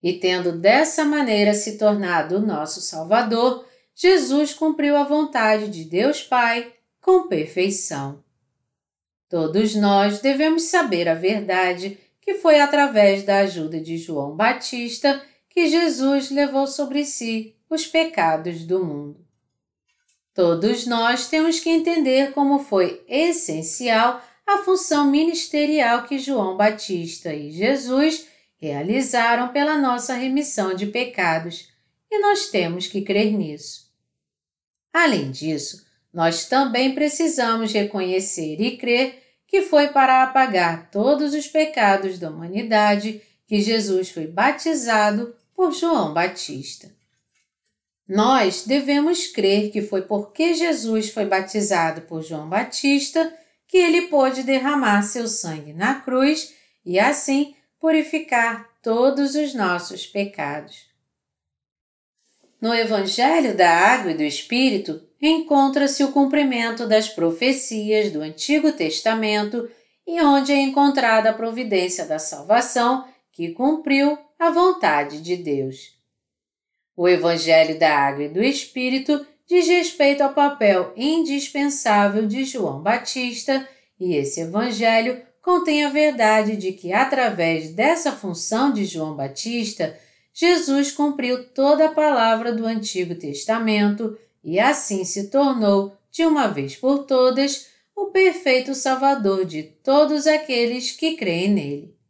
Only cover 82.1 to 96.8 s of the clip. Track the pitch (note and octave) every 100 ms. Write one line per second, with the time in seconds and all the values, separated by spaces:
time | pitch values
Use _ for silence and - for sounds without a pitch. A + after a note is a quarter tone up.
82.1 | G3+ G#3+ A#3+ C4 B3+ F3 C#3 E3+ A#3+ B3
83.1 | C4 B3 A#3 - C4+ C4+ _ _ _ F3+
84.1 | D3+ C#3 - E3 G3 B3 G#3 A3+ A3+ A#3
85.1 | B3+ - _ - F4+ E4+ D4 D4 C#4+ D4+
86.1 | B3+ A3 G#3+ G#3 G#3+ F#3 F#3 F3+ G3 C4
87.1 | C4 A#3+ F3 G#3 D#3+ D#3 E3+ C4 E4 D#4
88.1 | - G3 E3+ - A3 C#4 A3 F#3 E3 D#3
89.1 | D3 C3+ C3+ A3+ A#3+ G#3 - D#3+ - _
90.1 | _ _ - E4+ F4 D#4 C#4 C#4 - D4
91.1 | C#4+ B3 B3+ B3 - C#4 D4 D#4 D#4 D4+
92.1 | C4 A3+ A3+ A#3+ A3+ A3+ A3+ G#3 F#3 F3
93.1 | E3+ D3 C#3+ - A3+ A3+ G#3 G#3 G#3 A3
94.1 | G#3+ _ _ D#3+ F3 A#3+ C#4+ - G3 F#3
95.1 | - G3+ C4+ C#4 B3 G#3 G3 G3 - _
96.1 | - E4 D4+ A3+ D3 C#3 -